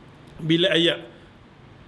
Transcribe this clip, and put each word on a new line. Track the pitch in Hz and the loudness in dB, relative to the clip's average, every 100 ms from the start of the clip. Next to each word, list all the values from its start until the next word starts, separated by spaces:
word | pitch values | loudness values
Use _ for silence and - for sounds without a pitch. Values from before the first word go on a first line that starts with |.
| - - - - | -20 -20 -20 -8
bilik | 156 165 185 | 0 2 2
ayat, | 160 170 147 - - - - - - - - | 2 0 -2 -8 -20 -20 -20 -20 -20 -20 -20